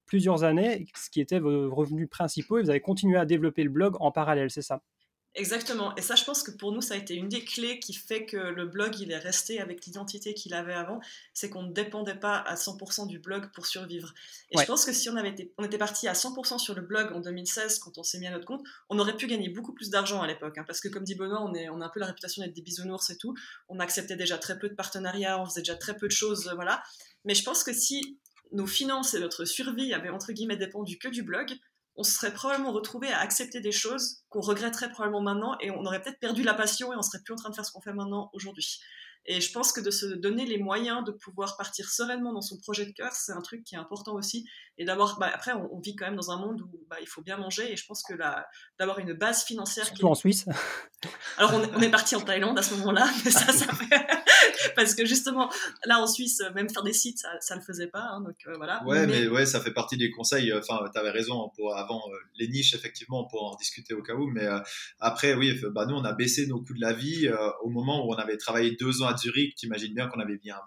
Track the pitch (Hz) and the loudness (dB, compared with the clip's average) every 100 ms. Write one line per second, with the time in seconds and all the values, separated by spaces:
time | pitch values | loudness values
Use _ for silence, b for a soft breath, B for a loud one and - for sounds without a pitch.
0 | - 196 185 160 160 165 226 220 - - | 0 4 6 6 6 6 4 2 -4 -12
1 | - 156 135 180 147 143 139 135 147 156 | -4 -2 0 2 4 2 2 0 0 0
2 | 156 - 165 - - 233 170 143 - 190 | -2 -2 -2 -2 0 2 4 4 2 4
3 | 196 180 160 165 160 160 147 143 202 185 | 6 6 6 4 4 2 2 4 4 4
4 | 147 156 151 147 135 147 - 131 - _ | 2 4 4 4 2 -2 -4 -6 -6 _
5 | _ _ _ - 190 233 233 226 202 196 | _ _ _ -6 -2 -2 -2 -2 -4 -4
6 | 190 247 277 277 - - 202 226 220 202 | 0 2 2 0 -4 -6 -4 -2 -2 -4
7 | 196 175 196 233 233 240 233 247 208 - | -4 -6 -4 -4 -4 -4 -4 -6 -8 -10
8 | - 220 220 202 180 175 175 196 214 202 | -6 -6 -4 -6 -4 -4 -6 -2 -2 -4
9 | 175 156 180 185 - 220 180 175 185 196 | -6 -6 -2 -2 -2 -6 -6 -10 -12 -12
10 | 202 208 214 208 180 170 175 175 170 226 | -10 -8 -8 -8 -6 -6 -4 -6 -6 -8
11 | B B B - 202 190 180 190 208 214 | B B B -8 -8 -8 -6 -4 -4 -4
12 | 202 196 208 202 - 170 196 196 196 208 | -6 -4 -2 -2 -2 -4 -6 -8 -6 -6
13 | 196 165 185 196 202 175 - 190 180 175 | -6 -8 -8 -8 -8 -8 -6 -6 -6 -8
14 | 165 B B B - 165 151 294 262 240 | -10 B B B 0 4 4 4 2 0
15 | 233 226 196 196 175 - 208 208 208 - | -2 -2 -4 -6 -10 -8 -4 -2 -2 -2
16 | 214 180 262 262 - 240 214 185 180 214 | -2 0 -2 -4 -4 -2 -4 -6 -2 -2
17 | 208 175 175 180 180 220 220 - 170 165 | -2 -4 -8 -6 -4 -2 0 -2 -4 -8
18 | 170 185 180 175 175 277 B B - 208 | -6 -6 -6 -8 -8 -10 B B -2 0
19 | 208 214 240 220 180 196 - - 208 202 | 0 -2 -4 -4 -4 -8 -10 -12 -2 0
20 | 202 196 160 156 151 151 156 165 196 196 | 0 -2 -2 -4 -8 -10 -8 -8 -6 -6
21 | 190 185 190 214 202 170 160 165 165 208 | -6 -6 -4 -4 -4 -6 -6 -8 -8 -6
22 | 190 180 180 202 180 165 175 175 185 190 | -6 -8 -10 -8 -8 -10 -10 -8 -8 -4
23 | - 170 233 262 B B - 185 180 - | -4 -4 -10 -10 B B -10 -6 -2 -2
24 | 214 180 175 160 - 185 208 202 190 196 | -4 -2 -2 -2 -4 -6 -6 -6 -6 -6
25 | 185 202 190 190 180 170 165 170 214 208 | -4 -2 0 -2 -2 -4 -4 -4 -8 -4
26 | 202 - 214 202 180 175 180 - B B | 0 0 0 -2 -4 -4 0 -2 B B
27 | B B 208 202 254 240 254 240 - 269 | B B 2 2 2 0 0 0 0 -2
28 | 180 - _ _ _ 202 190 - 269 269 | -6 -10 _ _ _ -4 0 0 0 0
29 | 262 185 175 - 170 - 262 233 269 170 | 0 0 -2 -4 -4 -2 -2 -2 -2 -2
30 | 175 190 233 214 226 196 190 208 190 170 | -4 -6 -6 -6 -4 -2 -4 -6 -8 -8
31 | 254 240 165 196 254 254 b b _ - | -6 -6 -4 -4 -4 -10 b b _ -2
32 | 208 - 208 208 269 277 269 214 214 240 | 0 0 -2 -2 -2 0 0 -4 -4 -6
33 | 269 180 208 - 240 247 208 202 226 262 | -2 0 0 0 -2 -4 -2 0 0 -2
34 | 247 - _ 208 208 208 233 226 233 226 | -4 -6 _ -2 0 0 0 -2 -6 -2
35 | 208 208 202 202 240 - 196 175 190 190 | -2 0 0 0 -2 -4 -4 -4 -4 -4
36 | 269 - 233 233 226 214 214 - 254 233 | -6 -6 -2 2 2 4 2 0 -2 -4
37 | - 190 - 226 220 214 208 190 202 202 | -4 -6 -10 -10 -10 -8 -10 -10 -8 -6
38 | 202 202 202 196 196 202 - - B B | -4 -6 -6 -12 -12 -8 -8 -8 B B
39 | B B - 180 175 240 262 240 202 196 | B B -4 -2 -2 0 0 0 -2 -2
40 | 196 180 196 233 247 208 196 214 240 240 | -4 -2 -2 0 -2 -2 0 0 0 -2
41 | 214 208 196 185 196 196 196 - 202 - | -4 -8 -10 -6 -6 -6 -8 -8 -4 -2
42 | 240 247 240 208 202 180 - 208 202 - | -2 -2 -4 -4 -8 -10 -6 -4 -6 -8
43 | 247 - - 175 175 233 - 170 160 202 | -8 -6 -6 -8 -10 -14 -12 -12 -10 -10
44 | 208 202 202 233 233 B B - 175 190 | -6 -6 -4 -6 -8 B B -6 -2 4
45 | 202 - 185 - 254 220 175 175 202 202 | 4 4 -2 0 -4 -4 -6 -8 -10 -6
46 | 190 196 175 180 208 226 180 170 165 165 | -6 -4 -4 -4 -4 -6 -8 -14 -14 -14
47 | 143 160 170 196 190 202 233 196 - 208 | -12 -12 -8 -6 -4 -4 -4 -6 -8 -10
48 | - 170 151 139 - B B - 190 196 | -8 -4 -2 -2 -6 B B -2 -2 0
49 | 180 160 214 233 - 220 196 220 214 - | -4 0 2 2 0 -4 -4 -2 -4 6
50 | 180 151 190 196 180 - - - - _ | 6 8 6 4 2 -2 -4 -6 -10 _
51 | - - - - 208 220 220 220 226 214 | -12 -10 -4 6 8 8 4 4 8 8
52 | - 214 196 190 208 254 208 202 196 185 | 6 2 2 2 2 4 2 2 4 6
53 | 269 240 233 - 269 - - - 233 277 | 6 6 6 8 8 6 4 0 4 4
54 | - 320 - - - - 571 247 214 - | 6 6 10 12 10 8 2 4 4 4
55 | 226 262 269 254 254 B B - 233 233 | 4 4 2 2 0 B B -2 4 6
56 | 220 247 240 - 190 196 220 - 208 226 | 6 2 0 0 0 -2 -2 0 2 2
57 | 240 240 170 170 - 185 190 175 175 202 | 2 -2 -8 -6 -6 -6 -8 -8 -6 -6
58 | 233 196 180 - 156 160 156 214 123 151 | -8 -6 -8 -10 -12 -8 -6 -4 2 6
59 | 147 123 113 123 135 120 113 120 - 131 | 6 6 4 4 4 2 0 -2 -2 0
60 | 117 117 110 139 117 107 113 110 101 110 | 0 0 2 4 4 2 0 -2 -2 -2
61 | 107 110 117 120 107 - 104 101 101 113 | 0 0 0 -4 -6 -4 -4 -2 -4 -6
62 | 104 98 - - 117 135 131 117 117 - | -8 -12 -12 -4 -2 4 4 4 -2 -12
63 | - 127 120 110 104 101 - - - 110 | -6 -4 -4 -4 -6 -4 -6 -6 -6 -6
64 | 113 123 143 113 104 101 B B B - | -4 -2 -2 0 0 0 B B B 0
65 | 113 - 143 131 135 - 104 107 117 143 | 0 4 4 6 4 4 0 0 2 2
66 | 110 107 123 147 135 120 - 120 113 117 | 0 2 2 2 2 -2 -4 0 0 2
67 | 143 165 139 110 107 - 117 120 131 147 | 0 2 4 4 0 0 -2 0 2 2
68 | 117 113 110 104 117 117 117 117 127 127 | 0 0 -2 -2 0 4 4 4 0 2
69 | 127 123 120 131 143 - 113 107 110 113 | 2 2 0 2 2 0 -6 -4 -4 -4
70 | 127 117 104 101 104 98 | -4 -2 -4 -4 -8 -12